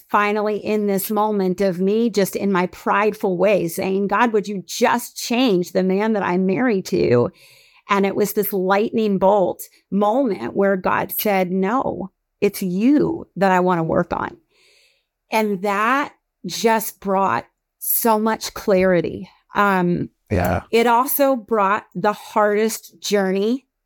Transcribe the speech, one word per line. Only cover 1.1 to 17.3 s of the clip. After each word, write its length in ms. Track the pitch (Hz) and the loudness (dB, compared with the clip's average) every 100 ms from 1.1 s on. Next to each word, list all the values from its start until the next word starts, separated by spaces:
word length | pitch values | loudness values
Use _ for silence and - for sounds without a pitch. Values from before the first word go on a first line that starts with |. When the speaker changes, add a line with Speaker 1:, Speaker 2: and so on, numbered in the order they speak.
Speaker 1:
moment 500 | 208 214 208 185 180 | 0 0 0 0 0
of 180 | 196 175 | -2 0
me 300 | 190 214 233 | 0 2 2
just 260 | 202 190 - | 2 0 0
in 160 | 202 | -2
my 140 | 185 180 | 0 -2
prideful 720 | - - 196 214 208 208 175 | -4 -2 0 0 0 -2 2
way 300 | 190 196 165 | 2 2 0
saying, 400 | 165 185 190 202 | -4 -4 -2 0
"God, 260 | 202 240 | 2 2
would 140 | 214 196 | 0 -2
you 160 | 202 - | -8 -10
just 520 | - 226 - - - | -2 0 0 -4 -10
change 540 | - 240 262 180 175 | -4 0 2 2 0
the 120 | 190 | 0
man 300 | 185 190 220 | 0 0 0
that 100 | 214 | 0
I'm 220 | - 180 190 | 0 0 0
married 380 | 190 254 196 - | 0 0 -2 -2
to?" 420 | - - 120 123 - - - _ _ - | 0 2 2 2 -4 -20 -20 _ _ -2
And 160 | 202 196 | 0 0
it 100 | - | 0
was 180 | 202 | -2
this 200 | - 202 | -2 -4
lightning 640 | 202 185 196 226 233 220 196 | -2 0 0 0 0 0 2
bolt 460 | 190 208 175 - - _ _ | 4 4 2 -2 -12 _ _
moment 640 | 196 208 233 277 185 117 - | 0 0 2 0 -2 -4 0
where 220 | 196 196 | 0 0
God 340 | 185 - 220 - | 0 -2 -2 -4
said, 320 | 220 196 185 | -2 0 0
"No, 600 | 190 190 247 - - 190 _ _ _ | -2 -2 -2 -4 -6 -10 _ _ _
it's 220 | 202 - | -2 -2
you 640 | 190 180 226 294 - 165 - - | -4 0 2 4 2 -4 -10 -2
that 160 | 190 | 2
I 80 | 185 | 2
want 200 | 180 175 | 2 0
to 40 | |
work 300 | 165 - 175 | 0 0 0
on." 240 | - - - _ _ _ _ _ _ _ _ _ | -4 -6 -10 _ _ _ _ _ _ _ _ _
And 300 | 220 214 196 | -2 0 -2
that 500 | 202 196 220 269 294 - _ _ 180 | -2 0 0 0 -2 -10 _ _ -12
just 540 | - 226 220 - - | -2 2 2 -2 -8
brought 460 | 196 190 196 | -2 0 0